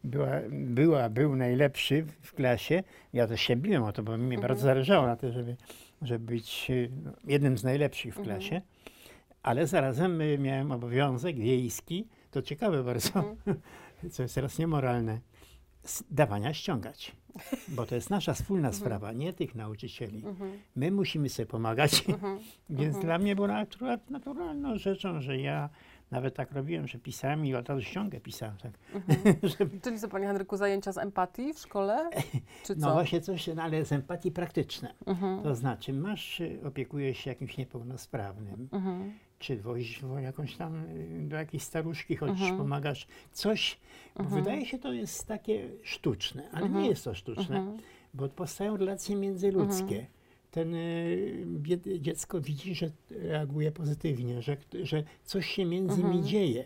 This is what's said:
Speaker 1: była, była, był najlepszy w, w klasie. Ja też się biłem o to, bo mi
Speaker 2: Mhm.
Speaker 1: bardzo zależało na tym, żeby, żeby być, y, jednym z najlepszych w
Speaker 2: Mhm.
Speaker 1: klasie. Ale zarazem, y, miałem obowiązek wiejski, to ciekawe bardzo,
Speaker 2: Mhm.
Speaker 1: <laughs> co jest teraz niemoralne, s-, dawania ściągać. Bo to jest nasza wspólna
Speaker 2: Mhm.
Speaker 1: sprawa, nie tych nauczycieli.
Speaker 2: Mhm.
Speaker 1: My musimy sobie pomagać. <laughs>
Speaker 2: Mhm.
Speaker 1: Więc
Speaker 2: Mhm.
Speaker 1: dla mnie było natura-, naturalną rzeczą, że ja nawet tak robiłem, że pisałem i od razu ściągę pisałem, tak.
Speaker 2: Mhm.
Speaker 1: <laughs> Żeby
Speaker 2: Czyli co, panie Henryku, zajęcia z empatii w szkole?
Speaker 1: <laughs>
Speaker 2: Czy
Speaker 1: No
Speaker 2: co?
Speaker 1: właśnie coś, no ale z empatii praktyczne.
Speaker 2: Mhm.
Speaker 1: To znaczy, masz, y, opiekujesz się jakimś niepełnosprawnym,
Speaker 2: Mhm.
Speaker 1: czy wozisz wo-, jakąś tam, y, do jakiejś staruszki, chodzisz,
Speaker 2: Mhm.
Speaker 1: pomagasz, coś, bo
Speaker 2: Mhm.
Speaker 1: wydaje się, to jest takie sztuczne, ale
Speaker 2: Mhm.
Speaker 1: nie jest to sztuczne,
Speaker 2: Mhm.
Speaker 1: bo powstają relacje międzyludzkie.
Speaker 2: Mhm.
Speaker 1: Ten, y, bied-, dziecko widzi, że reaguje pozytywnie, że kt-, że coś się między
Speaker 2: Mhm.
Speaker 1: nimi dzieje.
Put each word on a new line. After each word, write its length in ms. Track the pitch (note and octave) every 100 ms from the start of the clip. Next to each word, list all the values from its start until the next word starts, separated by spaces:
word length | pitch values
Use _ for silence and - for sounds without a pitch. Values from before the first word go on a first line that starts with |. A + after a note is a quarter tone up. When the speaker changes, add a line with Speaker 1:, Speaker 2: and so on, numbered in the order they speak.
Speaker 1:
była, 280 | C3+ C3+ C3+ C#3 A2
była, 580 | C#3 C3+ A#2+ D#3+ D3+ A#2
był 260 | A2 D3+ C3+
najlepszy 680 | B2 B2 C#3+ - - C#3
w, 80 | D#3
w 220 | - -
klasie. 500 | - C3 A#2+ - D#3+ F#3+ - -
Ja 140 | A#2+ A2+
też 140 | A2+
się 140 | - B2
biłem 280 | F3+ F#3
o 80 | A2
to, 120 | -
bo 140 | G#2+ A2+
mi 60 |
Speaker 2:
Mhm. 180 | B2+ A#2+
Speaker 1:
bardzo 200 | - G#2
zależało 440 | C3+ B2+ C3 G3 B2+
na 80 | A#2
tym, 160 | C3
żeby, 240 | A#2 A#2+ B2 - - - _
żeby 240 | C3 A#2 A#2
być, 420 | A#2 A2+ - -
y, 200 | B2+ B2 C3 D3 - -
jednym 300 | C#3+ C#3+ B2+
z 60 |
najlepszych 500 | B2+ C#3 D3 - A#2+
w 40 | G#2+
Speaker 2:
Mhm. 180 | G3+ G2
Speaker 1:
klasie. 220 | F#2+ E3 - _ - - - - _ -
Ale 240 | - A#2+ D#3
zarazem, 540 | F3 C3+ B2 F#3 E3+
y, 160 | D3+ C#3+
miałem 340 | C#3 C3+ C#3+
obowiązek 640 | B2+ A#2+ B2 C#3+ B2+ E3 C#3
wiejski, 720 | A2 B2+ B2 - - F3 A3+ - -
to 100 | C#3+
ciekawe 420 | - D3 A3 D3+
bardzo, 260 | B2 A#2+ - G3
Speaker 2:
Mhm. 400 | F3+ A3 - F#3 - -
Speaker 1:
<laughs> 300 | - - E3+
co 120 | -
jest 120 | B2+ -
teraz 240 | C3 -
niemoralne, 600 | E3 D3+ C3 A#2+ A2+ A2 - - - - - _
s-, 200 | - - -
dawania 420 | C#3+ C3+ G2+ G#2
ściągać. 600 | C#3+ - C3+ G#2+ - - - _ - - B3+ -
Bo 180 | C3 A#2
to 100 | B2
jest 140 | -
nasza 240 | G3+ E3
wspólna 340 | C3 - G3 C#3
Speaker 2:
Mhm. 140 | G#2
Speaker 1:
sprawa, 280 | B2+ G#2 G2+
nie 200 | A2+ D#3+
tych 220 | F#3 D#3 A2+
nauczycieli. 680 | G#2+ G#2+ A#2+ - A2+ G#2+ D3+
Speaker 2:
Mhm. 260 | F#3 G3 G3 - -
Speaker 1:
My 160 | D3
musimy 380 | G3 F#3+ D#3+ C#3
sobie 160 | - A2
pomagać. 580 | A2+ A2+ A2+ D3 -
<laughs> 40 | -
Speaker 2:
Mhm. 320 | G3 G3 G3 A3 - -
Speaker 1:
Więc 260 | C#3+ D3+ C3+
Speaker 2:
Mhm. 100 | E3
Speaker 1:
dla 120 | E3
mnie 180 | G3+ G3+
było 120 | G3+
natura-, 520 | G#3 G#3+ - B3+ A#3+ -
naturalną 680 | C4+ - C#4 F4 D4 C#4+ G#3+
rzeczą, 440 | G3 G3 F#3+ E3
że 160 | C3+ C3
ja 300 | C#3 D3 D3 - - - -
nawet 240 | B2+ C3 -
tak 160 | B2+
robiłem, 360 | C#3+ C#3+ E3 C#3+
że 100 | A#2+
pisałem 460 | - A#2+ C3+ D3+ D3
i 100 | C3
od 140 | A#2+
razu 120 | C#3
ściągę 380 | G#2 F3+ G3+ C3
pisałem, 380 | - - A2 G2+
tak. 140 | A2+ - -
Speaker 2:
Mhm. 420 | G3 F3+ D3 G3 F3+
Speaker 1:
<laughs> 80 | G3 -
Żeby 200 | F3+ G3
Speaker 2:
Czyli 200 | B3+ A3
co, 80 | G#3
panie 180 | G3 G3
Henryku, 300 | G3+ F#3+ G3
zajęcia 340 | G3+ G3 G3
z 60 | F#3
empatii 560 | G#3 G3 F3+ - C4+
w 60 | D#4
szkole? 500 | - G#3 G3 A#3 E4 D#4+ -
Speaker 1:
<laughs> 340 | B2+ - - -
Speaker 2:
Czy 100 | F3+
Speaker 1:
No 120 | D3
Speaker 2:
co? 60 |
Speaker 1:
właśnie 280 | D#3 F3 E3+
coś, 260 | E3 F3 - D#3+
no 80 |
ale 220 | E3 D#3 D3+
z 60 |
empatii 400 | C#3+ C3+ F3 F#3
praktyczne. 600 | F3+ F3 - D3+ - - - -
Speaker 2:
Mhm. 380 | F#3 G3 F#3+
Speaker 1:
To 120 | E3 B2
znaczy, 380 | C3 A#2 -
masz, 460 | C3+ F3+ G#3 - -
y, 200 | E3+ - D3
opiekujesz 520 | C#3 B2+ D3 C3+ B2
się 120 | -
jakimś 280 | B2 B2+ -
niepełnosprawnym, 1120 | C3 B2 A#2+ B2+ - A#2+ G2+ G2 G#2 G2+ C3
Speaker 2:
Mhm. 420 | G3+ F#3+ F3+ G3 G#3+ - _
Speaker 1:
czy 180 | - B2
wozisz 440 | G#2 A#2+ A#2 -
wo-, 180 | C3+ C3+
jakąś 360 | C3 C3 D3 -
tam, 200 | E3+ D#3+ E3
y, 400 | D#3+ D#3+ E3 D3+
do 80 | D3+
jakiejś 280 | D#3 D3+
staruszki, 520 | - E3 D#3+ D3 - E3
chodzisz, 260 | D3+ F#3+
Speaker 2:
Mhm. 160 | F#3+ F#3
Speaker 1:
pomagasz, 500 | C#3 C#3+ D3 C#3 - - -
coś, 480 | - G3+ G#3+ - - - - - -
bo 80 |
Speaker 2:
Mhm. 200 | - G3+
Speaker 1:
wydaje 220 | D#3 C#4+ B3
się, 140 | C4
to 140 | C#4
jest 340 | B3 G#3+ - -
takie 420 | G#3+ - G#3+ - -
sztuczne, 680 | - - E3+ A2+ - C3 -
ale 140 | - G3
Speaker 2:
Mhm. 180 | G3
Speaker 1:
nie 60 | B3+
jest 140 | F#3
to 100 | -
sztuczne, 440 | G#2+ - A2 F#3+ G3
Speaker 2:
Mhm. 200 | F#3+ A3 - - -
Speaker 1:
bo 160 | C3 C#3
powstają 480 | - F3 - G3+ G#3
relacje 380 | F#3+ G3 - G3+
międzyludzkie. 680 | G3 F#3+ G3 F#3+ G3+ F#3+ F#3+ G#2
Speaker 2:
Mhm. 100 | B2 - _ _ _
Speaker 1:
Ten, 220 | E3 E3 E3+
y, 720 | E3 E3+ E3+ F3+ G3 - E3+ E3
bied-, 380 | D3 F3 G3 F#3
dziecko 420 | D3 - - F3+
widzi, 340 | C#3 C#3+ F#3 F3
że 140 | E3 D#3 _
reaguje 600 | - E3+ D#3 D3 D3 D3+
pozytywnie, 680 | D3+ D3+ D3 E3 C3 A#2+ B2
że 160 | A#2 C#3+
kt-, 280 | - - E3
że 180 | D#3 D3+ -
coś 220 | - F#3+ E3+
się 200 | - F3+
między 300 | F3 F#3 G3
Speaker 2:
Mhm. 180 | F#3
Speaker 1:
nimi 120 | F3 D3
dzieje. 380 | G#3 F#3 A#2